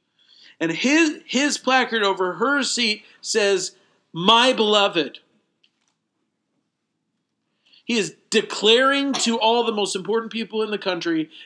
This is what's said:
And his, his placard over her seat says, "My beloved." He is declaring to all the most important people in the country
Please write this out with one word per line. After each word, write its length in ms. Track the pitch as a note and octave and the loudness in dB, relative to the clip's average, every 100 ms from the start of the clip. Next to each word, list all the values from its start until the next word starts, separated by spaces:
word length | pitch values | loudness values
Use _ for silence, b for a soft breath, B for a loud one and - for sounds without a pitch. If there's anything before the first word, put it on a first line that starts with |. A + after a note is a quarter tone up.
| _ b b b b b | _ b b b b b
And 140 | E3 | -6
his, 480 | E3 B3 D#4 D#4+ D4+ - | -2 2 2 2 -2 -4
his 320 | B3 C#4+ - | -2 0 -2
placard 440 | - B3+ A#3 A3+ | 0 0 0 0
over 300 | G3 F#3 F#3 | 0 0 -2
her 280 | E3+ A#3+ C#4+ | -2 -2 0
seat 400 | B3+ - A#3 G#3 B B | -2 -2 -2 -4 B B
says, 520 | - A3+ G3+ F#3+ F#3 b b b _ | -4 0 2 0 -2 b b b _
"My 400 | E3 F#3 A3+ B3+ | -4 2 4 4
beloved." 640 | A3 G#3+ G#3 G3 E3+ C3+ - _ _ _ _ _ _ _ _ _ _ _ _ _ _ _ _ _ _ _ _ _ _ _ _ b b | 2 2 2 2 0 -4 -6 _ _ _ _ _ _ _ _ _ _ _ _ _ _ _ _ _ _ _ _ _ _ _ _ b b
He 140 | - A3+ | -4 -2
is 180 | E3+ - - | -2 -6 -2
declaring 840 | A3 G#3 - G#3 A#3 C4+ C#4 C#4 | -2 -2 -2 4 4 4 2 0
to 260 | C4 A#3 A3+ | -2 -2 0
all 260 | A3 A#3 | 2 2
the 80 | A#3 | 2
most 220 | G#3 F#3+ | 0 -2
important 380 | G3 F#3 A3+ A3+ | -4 -2 -4 -4
people 300 | A3 A3+ A3 | -10 -8 -6
in 80 | G#3+ | -4
the 80 | G#3 | -4
country 500 | G3 F3+ E3 D#3+ D#3+ B | -4 -4 -2 -2 -4 B